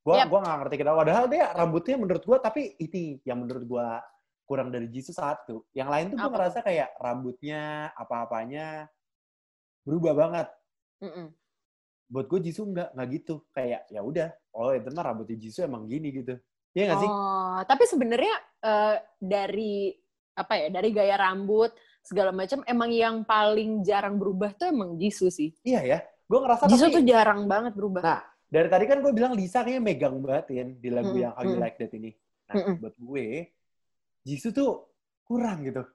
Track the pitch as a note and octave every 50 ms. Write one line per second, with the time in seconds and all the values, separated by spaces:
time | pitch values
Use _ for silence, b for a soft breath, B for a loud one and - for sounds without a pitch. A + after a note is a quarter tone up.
0 | _ D#3 E3 G3 - E3 D3+ G3+ F#3+ F3 D#3+ D3 C#3 C3+ C#3+ C3+ C#3+ D3 D#3 D#3+
1 | D#3 D#3 E3+ A3 A#3+ B3+ C4+ E4 E4 - - F3 E3+ E3 D#3+ E3+ E3+ - C4 C4+
2 | A3 F#3 F3+ E3 - F#3 A#3+ C4 B3+ A3 - D4+ C#4+ G#3 - _ E3 D3+ - F#3
3 | E3+ D#3 C#3+ C3 _ C3 A#2+ A#2+ A#2+ A#2+ B2+ C3 B2 A#2+ B2 A#2+ A#2+ A#2 A2+ A#2
4 | - - _ _ _ _ _ _ _ _ C#3 C3+ B2+ B2 B2 B2 A#2 A#2 A2+ B2+
5 | C3 - E3+ - F3 C#3+ D3 - - - A#2 A2 - _ _ C3+ C3 C#3 D3 D3
6 | E3 F#3+ A#3+ A#3+ G#3 A#3+ B3 G#3 F#3 F3+ - A#3+ A#3 A3 F3+ D#3+ C#3 - - -
7 | - B2 A#2+ B2+ C3 B2 B2 - - D3 D3+ D3+ D3+ D3+ D3+ D3+ D3+ D#3 - -
8 | A#2 - B2 A#2+ A#2 A#2 A#2+ A2+ A2+ A#2+ C3+ D3+ D#3 D#3 D#3 D#3 D3+ D3+ _ _
9 | _ _ _ _ _ _ _ _ _ _ _ _ _ _ _ _ _ C#3 D3 F3
10 | E3 E3 D3+ C#3+ D#3 E3 E3+ E3+ D#3 - - _ _ _ _ _ _ _ _ _
11 | - G3 D#3 F3 E3+ D#3 D#3+ _ _ _ _ _ _ _ _ _ _ _ _ _
12 | _ _ A#2+ C3 C3 C3+ - G3 E3+ E3+ D#3+ - A3 G3+ F#3+ F3 F3 - - C3
13 | C3 B2 C3 D#3+ - _ E3 D3 _ _ _ - C3 B2 A#2+ - - _ G#2 G#2+
14 | G2+ A2+ D3+ E3+ D#3 E3 E3 _ _ _ _ A2 A2+ B2+ C3+ B2+ A2 B2+ C3+ E3
15 | E3+ C#3+ A#2 A2 A2+ A2 A#2 A2 G#2+ A2+ A2 - F#3 D#3 B2+ A2+ G#2+ G#2+ A#2 D3+
16 | D#3+ D3 C3+ C3+ B2+ B2 B2+ A#2+ _ _ _ _ _ _ _ F3 G3+ G3+ E3+ G3
17 | G3+ G#3 G#3 G3+ G3+ G3 F#3+ F#3+ F#3+ F#3 F#3 F#3 F#3+ - C4 C#4 - - - D4+
18 | B3+ A3+ A#3 A#3+ D4 G#4 A4+ - - _ _ _ - A3 G#3+ G#3 G#3 G#3+ G#3+ G3+
19 | - _ _ _ - F#3 G3 G3+ G3 G3 - G3+ A3+ G#3+ G3+ G3+ G3+ G3 - _
20 | _ _ _ _ _ _ _ - F#3+ - A3 F#3+ D3+ D#3 F#3+ F3+ F#3+ A3 A3 G#3
21 | G3+ G3+ G3 G3+ G3 F#3 F#3 F#3+ G3 G3 G#3+ G#3+ A3+ A#3 A3+ b b b b b
22 | b - F3+ F#3 G3 F#3+ F3+ F#3 - - C#4 C#4 - - B3 A#3+ A#3 A#3 A#3 A#3
23 | A3+ A3+ A3+ A3+ A3 - A3 G#3+ G#3+ G#3 G#3+ G#3+ A3 A3 A3 G#3+ F#3+ F3+ G#3 G3+
24 | G3+ G3+ G3+ G3+ F#3+ G3 G3 F#3 G#3 G#3 G3+ _ E4+ F#4 F4 B3+ G3 F3+ E3+ E3
25 | F3 G#3 G3 - F#3+ F#3 F3+ - D3+ D#3 E3 _ _ A#3+ B3+ A3 C#3+ B2+ C#3 E3+
26 | - - _ _ _ _ G3+ B3+ C4+ B3+ A#3+ A#3 - A#3 A3 A#3+ C#4+ D#4+ D4 E4+
27 | C#4 A#3+ B3 A3+ A3 A3 G#3 G3+ G#3 G3+ F#3+ G#3 A#3 A#3+ A3+ G3+ G3 G#3 F#3+ F3+
28 | F3 E3 D3+ A#2 - - _ _ _ _ - D#3 E3 E3+ F3 F#3 G#3 A#3+ C#4 C#4
29 | C4 C#4+ C4 A3 A#3 B3+ B3+ G#3 F#3+ F3+ - B3 A#3+ A3+ B3+ C4 A#3 G#3+ F3 C3
30 | D3 C#3 C3 C3+ C3+ C#3 C3 C#3+ C#3 - C3+ B2 B2+ B2 C3 B2 A#2 B2 A#2+ A#2+
31 | A#2 - B2 B2+ B2 A#2+ A#2 A#2+ B2 B2+ B2 A#2+ A#2 A2+ - - A#2 A2 - A2
32 | A2 A2+ A2 _ _ _ _ _ _ _ G3+ G#3 F3+ G3 F#3 E3 A3 A3 G#3+ _
33 | A#2+ A#2+ C3+ C#3 B2 G#2+ A#2 D#3 F3 - _ _ _ _ _ _ _ _ _ _
34 | _ _ _ _ _ C3+ C#3+ C#3 - A#3 G#3 C#4 C#4 C4 F#3+ - - _ _ _
35 | _ _ _ _ _ _ A#3 A#3+ A#3 A3+ G3+ D#3+ D3 C3 A#2 C3 A#2+ - _